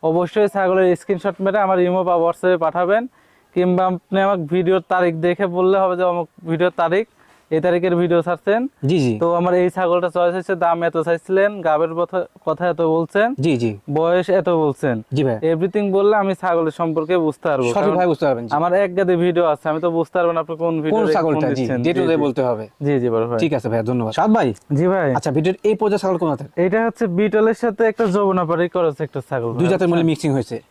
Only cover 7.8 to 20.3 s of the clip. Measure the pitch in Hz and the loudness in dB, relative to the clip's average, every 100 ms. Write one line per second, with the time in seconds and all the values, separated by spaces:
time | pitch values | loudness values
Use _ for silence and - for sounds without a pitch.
7.8 | 180 175 175 170 160 175 - 214 262 _ | 2 0 2 0 0 -4 0 0 0 _
8.8 | 139 175 131 107 170 175 180 180 180 185 | -2 0 0 0 0 0 2 2 0 0
9.8 | 180 175 175 180 175 180 175 185 170 170 | 0 0 0 0 0 0 -4 0 0 2
10.8 | 170 165 160 165 - 190 202 208 165 151 | 0 -2 -2 -2 0 2 2 0 0 0
11.8 | 165 165 175 185 - - - 156 175 165 | 0 -2 -4 -4 -6 -8 -6 -2 -2 0
12.8 | 165 160 165 196 220 277 147 131 117 104 | 0 0 0 0 0 0 0 0 -2 -4
13.8 | - 147 165 180 180 190 180 170 156 135 | -4 -2 2 0 2 0 2 2 0 0
14.8 | 143 113 107 127 135 110 160 165 185 208 | -2 -4 -4 -2 -2 0 -2 0 -2 -2
15.8 | 202 190 202 214 196 185 185 170 160 - | 0 2 2 2 0 -2 -2 0 -2 -2
16.8 | 170 160 156 180 160 143 170 143 123 120 | -4 -2 0 0 0 -2 -2 0 0 0
17.8 | 147 165 180 156 151 120 117 147 170 185 | 0 0 0 0 0 -2 -2 -2 0 0
18.8 | 202 180 185 175 180 170 170 147 160 156 | 0 0 0 2 2 2 2 0 -2 -2
19.8 | 170 165 160 180 170 | -2 -2 -2 0 0